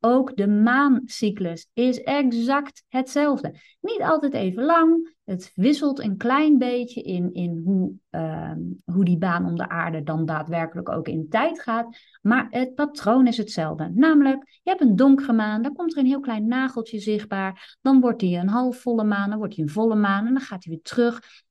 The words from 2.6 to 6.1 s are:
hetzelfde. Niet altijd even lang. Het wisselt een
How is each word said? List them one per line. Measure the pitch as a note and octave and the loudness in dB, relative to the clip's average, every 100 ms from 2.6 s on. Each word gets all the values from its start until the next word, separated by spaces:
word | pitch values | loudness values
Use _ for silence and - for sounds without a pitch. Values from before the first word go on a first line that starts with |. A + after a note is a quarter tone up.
| C#4 - _ | -4 -12 _
hetzelfde. | B3+ C4 C#4+ D4 C4+ - - _ _ | -6 -2 0 0 0 -6 -12 _ _
Niet | G4 G#4+ | -6 -4
altijd | - D#4 C#4+ | 0 0 0
even | B3+ F#3 F#3 | -2 -4 -2
lang. | C#4+ E4+ D#4+ E4 E4 _ | 2 4 4 2 -2 _
Het | - F#3 - | -10 -10 -8
wisselt | - A#3 C#4+ D4 C#4 | 0 2 2 0 -2
een | G#3+ | -4